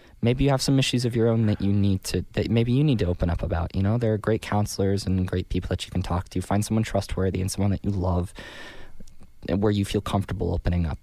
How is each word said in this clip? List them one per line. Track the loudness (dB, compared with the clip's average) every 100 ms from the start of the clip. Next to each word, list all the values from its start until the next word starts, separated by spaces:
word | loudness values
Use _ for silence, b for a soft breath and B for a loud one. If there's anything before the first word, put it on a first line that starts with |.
| b b
maybe | 0 4
you | 4
have | 2
some | 4 2
issues | 2 0
of | 0
your | 2 4
own | 4 2
that | 2
you | 2
need | 4 4 2
to, | 0 -4 -2
that | -4 0
maybe | 2 2
you | 2
need | 2 2
to | 0
open | 0 0
up | 0
about. | -2 -2 -2 0
You |
know, | 2 2
there | 2
are | 0
great | 0 0
counselors | 0 0 0 0 0 2
and | 0 0 0
great | -2 -2
people | -4 -2
that | -4
you | -4
can | -4
talk | -2 -2 -2
to. | -6
Find | 0 -2
someone | 0 0
trustworthy | 0 -2 -2 0 0 0
and | -2
someone | 0 0
that | 0
you | 0
love, | 0 0 0 -2 -8 B B B B B B -12 -14 -18 -14 -4 0
where | 2
you | 2
feel | 0 -2
comfortable | 0 -2 -2 -4 -2
opening | -2 0 0
up, | 0 -2